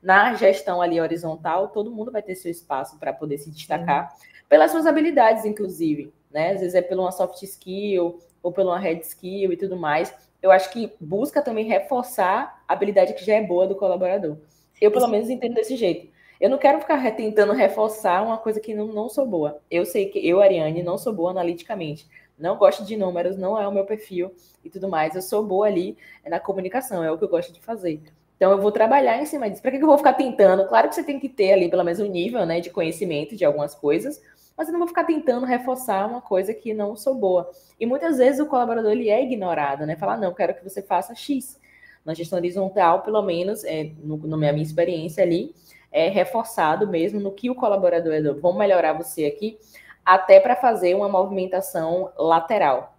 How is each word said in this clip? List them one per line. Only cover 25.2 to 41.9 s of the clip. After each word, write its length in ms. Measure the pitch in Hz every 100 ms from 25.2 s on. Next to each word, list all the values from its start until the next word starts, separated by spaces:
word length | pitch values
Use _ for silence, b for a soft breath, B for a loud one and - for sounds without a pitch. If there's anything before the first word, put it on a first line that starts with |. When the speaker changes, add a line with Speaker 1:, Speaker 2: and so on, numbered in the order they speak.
Speaker 1:
sou 240 | 185 208 214
boa 220 | 190 214
ali 280 | 185 185 214 B B -
na 140 | 170
comunicação, 640 | - 190 185 247 269 190
é 80 | 160
o 80 | 160
que 40 |
eu 60 | 202
gosto 240 | 170 175
de 80 | -
fazer. 400 | - 226 180 156 - _ _ _
Então, 180 | 190
eu 60 | 196
vou 120 | 202
trabalhar 500 | 208 220 277 254 233
em 40 | 302
cima 200 | 294 226
disso. 140 | 190
Pra 80 | 262
que 80 | 269
que 60 |
eu 40 | 311
vou 120 | 285
ficar 140 | 294
tentando? 540 | 247 269 - 196 190 190
Claro 220 | 226 277
que 60 | -
você 80 |
tem 160 | 311 277
que 100 | 262
ter 240 | - 190
ali, 160 | 196 175
pelo 140 | 180
menos, 160 | 175 170
um 80 | 208
nível, 360 | 175 185 240
né, 160 | 175 170
de 120 | -
conhecimento 640 | - 160 165 190 147 147 226
de 100 | 165
algumas 300 | 147 147 -
coisas, 440 | 143 156 240 302 b b b -
mas 100 | 320
eu 40 |
não 80 | 339
vou 80 | 339
ficar 160 | -
tentando 420 | 339 311 320 240 254
reforçar 640 | 247 254 254 - 196 208
uma 120 | 240
coisa 300 | - 190 196
que 220 | 220 233
não 220 | 214 202 214
sou 180 | -
boa. 380 | 262 196 180 175 B B B
E 60 | 240
muitas 320 | 269 330 277
vezes 220 | 254 277
o 80 | 302
colaborador, 460 | 262 240 233 220
ele 160 | 214 233
é 120 | 214
ignorado, 640 | 262 240 185 160 143 139 151
né? 100 | 165
Fala, 220 | 202 226
"Não, 160 | 190
quero 220 | 175 175 -
que 80 |
você 180 | 185 202
faça 320 | 196 180 190
X." 460 | 233 - 277 - - b b b